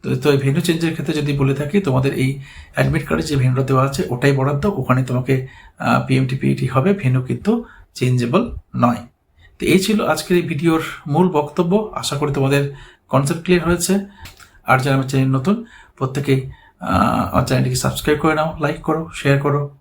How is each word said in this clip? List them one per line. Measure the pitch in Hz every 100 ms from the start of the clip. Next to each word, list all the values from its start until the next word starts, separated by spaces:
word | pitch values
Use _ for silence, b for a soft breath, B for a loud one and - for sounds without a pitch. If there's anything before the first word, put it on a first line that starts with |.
তো, | 131 127
তো | 147
এই | 139
ভেন্যু | 131 143
চেঞ্জের | 170 165 165
ক্ষেত্রে | 160 143
যদি | 151 143 139
বলে | 135
থাকি, | 139 147 202
তোমাদের | 160 127 135
এই | - 131 135 B B B
অ্যাডমিট | - 135 151 -
কার্ডে | 160
যে | 160 143
ভেন্যুটা | 127 127
দেওয়া | 131 131
আছে | 139 139 175
ওটাই | 120 139
বরাদ্দ, | 135 135 143 202
ওখানে | 202 131 127
তোমাকে, | 127 123 131 131 131 B B _
আহ, | 127 123 131
পিএমটি | 131 131 135
পিইটি | 135 139 131
হবে, | 135 160
ভেন্যু | 196 131 127
কিন্তু | 127 120 - 233 233 B B
চেঞ্জেবল | - 127 123 120 160 - - _ 127
নয়। | 123 - - _ _ b b _
তো | -
এই | 175
ছিল | 190 214 -
আজকের | 156 - 180
এই |
ভিডিওর | 147 147 165 160 160 - -
মূল | 147 180
বক্তব্য। | 151 143 - 170 202 214 -
আশা | 127 139
করি | 147
তোমাদের | 139 135 143 143 139 B B _
কনসেপ্ট | 131 143 170
ক্লিয়ার | 180 180 165
হয়েছে। | 175 170 196 196 B B B B B
আর | - 127
যারা | 135 135
আমার | 131
চ্যানেল | 135 131
নতুন, | 131 135 220 233 B B _
প্রত্যেকেই, | 131 135 139 131 131 B B B
আহ, | 180 95 101 113 -
আমার | - 131
চ্যানেলটিকে | 127 127 127
সাবস্ক্রাইব | 135 - - 147
করে | 160 151
নাও, | 156 160
লাইক | 147 156
করো, | - 156 165
শেয়ার | - 143 139
করো। | 143 143 143 -